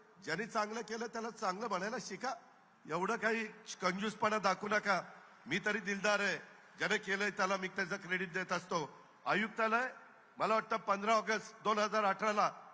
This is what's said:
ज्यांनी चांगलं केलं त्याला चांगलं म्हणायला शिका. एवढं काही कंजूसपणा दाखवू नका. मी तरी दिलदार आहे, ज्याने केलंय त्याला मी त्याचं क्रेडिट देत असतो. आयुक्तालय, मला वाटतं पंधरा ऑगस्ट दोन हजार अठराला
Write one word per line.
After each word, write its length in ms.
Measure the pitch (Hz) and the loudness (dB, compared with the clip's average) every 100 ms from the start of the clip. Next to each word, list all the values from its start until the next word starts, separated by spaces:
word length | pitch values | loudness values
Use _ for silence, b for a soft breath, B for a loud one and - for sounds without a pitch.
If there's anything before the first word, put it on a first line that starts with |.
| - - | -20 -14
ज्यांनी 220 | - 160 202 | -6 -4 -2
चांगलं 360 | 226 208 220 | -2 -2 -4
केलं 260 | 233 220 233 | -6 -6 -6
त्याला 220 | 226 226 | -6 -8
चांगलं 380 | 220 208 185 233 | -4 -4 -2 -2
म्हणायला 280 | 190 196 240 | -2 -2 -4
शिका. 320 | - 185 247 - - - _ _ - | -6 -6 -6 -6 -10 -20 _ _ -6
एवढं 260 | 160 185 226 | -2 0 2
काही 320 | 214 226 214 - - - | 2 2 -2 -8 -14 -2
कंजूसपणा 560 | 185 185 214 202 214 214 | 0 0 -2 0 2 4
दाखवू 320 | 196 185 208 | 2 2 2
नका. 320 | 208 202 180 156 - - - - | 2 4 2 0 -10 -20 -20 -4
मी 140 | 180 214 | -2 0
तरी 140 | 208 | 0
दिलदार 400 | 190 196 208 202 | -2 0 2 2
आहे, 180 | 202 156 - - - - | 2 -2 -6 -20 -20 -4
ज्याने 200 | 165 208 | 0 0
केलंय 320 | 202 196 202 | 0 0 0
त्याला 280 | 190 190 196 | 0 2 2
मी 100 | 185 | -2
त्याचं 300 | 185 185 190 | -4 -4 -4
क्रेडिट 360 | 170 180 185 | -2 -2 -2
देत 180 | 170 180 | -4 -2
असतो. 540 | 175 175 180 143 - - - - | -4 -2 -2 -2 -8 -20 -8 0
आयुक्तालय, 640 | 165 214 220 220 226 254 - - - - - | 2 2 0 2 2 0 -6 -18 -20 -20 -2
मला 160 | 170 | 2
वाटतं 240 | 220 220 226 | 2 2 -2
पंधरा 360 | - 196 208 | 0 0 4
ऑगस्ट 500 | 226 196 214 - - | 2 4 -2 -4 -4
दोन 140 | 202 214 | 0 2
हजार 260 | 208 214 | 2 2
अठराला 480 | 202 190 214 208 175 - - | 2 2 0 2 2 0 -12